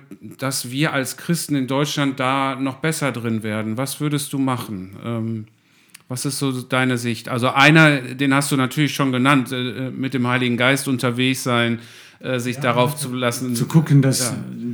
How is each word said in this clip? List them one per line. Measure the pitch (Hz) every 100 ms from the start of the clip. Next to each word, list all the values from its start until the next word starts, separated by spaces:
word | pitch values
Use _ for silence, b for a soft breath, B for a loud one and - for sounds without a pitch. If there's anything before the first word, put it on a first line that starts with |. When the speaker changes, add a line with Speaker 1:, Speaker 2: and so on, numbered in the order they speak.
| - - 107 -
Speaker 1:
dass | 135 131 120
wir | 135 156
als | 139 127 -
Christen | - 165 - 143
in | 127
Deutschland | 135 147 147 139 135
da | 131 135 135 127
noch | 135 127
besser | 160 160 139
drin | 117 113 110
werden? | 107 107 110 110
Was | 135 -
würdest | 147 147 143
du | 135
machen? | 135 123 110 98 92 98
Ähm, | 117 117 113 113 107 b b b b b b
was | 127 147
ist | 139
so | 139 127
deine | 127 131 131 123
Sicht? | 120 113 -
Also | 127 127
einer, | 131 143 160 156 139
den | 123 131 139
hast | 139 143
du | 139
natürlich | 127 156 143 -
schon | 135
genannt, | 127 131 143 117
äh, | 127 123 107 131
mit | 131 135
dem | 135 123
Heiligen | 127 123 120
Geist | 127 139 139
unterwegs | 127 127 120 127 127
sein, | 131 120 117 113 B B B B
äh, | 139 127
sich | 123 123
Speaker 2:
Ja, |
Speaker 1:
darauf | 131 120 123 147
Speaker 2:
zu, | 135
Speaker 1:
zu | 127
lassen. | 123 117 127
Speaker 2:
zu | 117 147
gucken, | 160 147 143
dass, | 135 127 123
Speaker 1:
Ja. | - 127 120 120